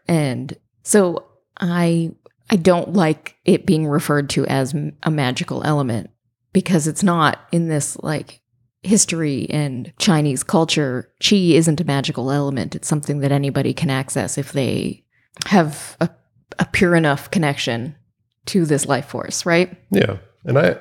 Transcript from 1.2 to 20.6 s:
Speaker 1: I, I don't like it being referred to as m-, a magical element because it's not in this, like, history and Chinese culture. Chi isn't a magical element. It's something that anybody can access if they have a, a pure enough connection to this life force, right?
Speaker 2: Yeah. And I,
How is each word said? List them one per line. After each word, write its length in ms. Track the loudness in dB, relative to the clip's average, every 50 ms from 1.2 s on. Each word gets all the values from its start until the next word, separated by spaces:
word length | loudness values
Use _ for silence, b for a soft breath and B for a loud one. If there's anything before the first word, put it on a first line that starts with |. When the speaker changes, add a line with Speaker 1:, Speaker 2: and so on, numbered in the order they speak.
| -10 _ _ _ _ _ _ -6
Speaker 1:
I, 520 | -4 -2 0 2 2 2 2 0 -2 -4 -8 -12 _ _ _ _ _ 0
I 60 | 0
don't 380 | 4 4 4 4 4 2 0 0
like 420 | 2 2 2 0 -2 -6 -16 -20 _ 2
it 200 | 2 2 2 4
being 220 | 2 2 2 2
referred 420 | 0 0 0 0 0 0 0 0 0
to 140 | -2 -2 -2
as 260 | 0 0 -2 -2 -2 -2
m-, 200 | -4 -6 -6 -8 _ -4
a 80 | -2
magical 520 | 0 0 0 -2 -2 -4 -6 -6 -6 -4 -2
element 460 | 0 0 0 0 -2 -4 -6 -6 -10 _ _ _ _ _ _ _ _ 0
because 340 | 0 2 2 2 2 2
it's 160 | 0 -2 0 0
not 360 | 2 2 2 2 2 0 -2 -4 _
in 160 | -2 0 0
this, 300 | 0 -2 -2 -4 -4 -8 -8
like, 400 | -6 -6 -6 -6 -8 -12 -18 _ _ _ _ _ _ _ _ _ 0
history 640 | 2 2 2 2 2 -2 -2 -2 -2 -2 -2 -4 -2
and 420 | -2 -2 -2 -2 -4 -8 -10 -12 -8 0
Chinese 440 | 2 4 4 4 2 2 0 -2 -2
culture. 680 | 0 2 2 2 2 0 0 0 -2 -2 -6 -8 _ _ -4 0
Chi 80 | 2 4
isn't 460 | 4 6 6 6 6 6 4 2 0
a 40 | 0
magical 460 | 0 -2 -2 -2 -4 -4 -4 -4 -2
element. 440 | 0 0 -2 -2 -2 -4 -6 -6 -8
It's 120 | -10 -4
something 320 | -2 -2 -2 -2 -2 -2 -2
that 120 | 0 0
anybody 420 | 0 0 0 0 -2 0 -2 -2 -2
can 160 | -2 -2 -2
access 480 | -2 -2 -4 -4 -6 -6 -6 -4 -6
if 160 | -6 -8 -6 -4
they 500 | -4 -2 -2 -2 -2 -4 -6 -8 -10 _ _ _ _ _ _ _ -12 -2
have 500 | 2 2 4 2 2 -2 -8 -14 -14 -6 -4
a, 100 | -4 -4 -4 _ _ _ _ _ _ _ -6 -4
a 60 | -4 -2
pure 240 | 0 0 2 4 4
enough 340 | 4 4 2 0 -2 -4 -4
connection 640 | -2 -2 0 -2 -2 -4 -4 -4 -4 -4 -6 -8 -12 -14 _ _ _ _ _ _ _ _ _
to 200 | -2 0 0 2
this 200 | 2 2 0 0
life 220 | 0 -2 -2 -4
force, 380 | -6 -8 -10 -8 -8 -8 -6 -2
right? 300 | 0 0 2 0 -2 -6 -14 _ -2
Speaker 2:
Yeah. 260 | 0 2 2 0 -2 -6 -12 _ _ _ -4
And 120 | 0 2
I, 200 | 2